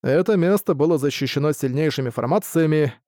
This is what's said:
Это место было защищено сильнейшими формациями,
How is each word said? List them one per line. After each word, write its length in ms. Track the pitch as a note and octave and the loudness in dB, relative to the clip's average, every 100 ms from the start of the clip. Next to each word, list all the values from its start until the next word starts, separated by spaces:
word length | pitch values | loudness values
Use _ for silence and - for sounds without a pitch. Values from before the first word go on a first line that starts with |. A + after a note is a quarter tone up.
Это 340 | B2+ C#3+ F3+ G#3 | 0 0 2 2
место 380 | E3+ G3+ - | 2 0 0
было 240 | D3+ D#3 D#3+ | 0 2 2
защищено 540 | C#3+ - C3+ - D3 | 0 -2 -4 -2 -2
сильнейшими 580 | D3+ C#3 C3 D#3 - B2+ | -2 -2 -2 -2 -2 -6
формациями, 840 | A#2 B2 F#3+ - E3 D#3+ D#3 D3 - | -2 0 0 0 0 2 2 0 -2